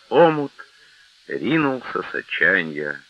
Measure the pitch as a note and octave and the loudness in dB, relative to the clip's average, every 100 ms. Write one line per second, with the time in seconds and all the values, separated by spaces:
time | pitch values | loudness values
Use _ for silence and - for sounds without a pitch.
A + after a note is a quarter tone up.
0 | - B2+ E3+ D3+ C#3 _ - _ - _ | -2 4 4 4 -6 _ -20 _ -20 _
1 | _ _ - C#2+ F2+ D#3+ C#3+ B2+ - - | _ _ -10 -6 -2 0 0 -2 -6 -8
2 | - B1 - - E2 F#2+ D#2+ D2 D2 C#2 | -6 -10 -8 0 2 2 0 -6 -8 -8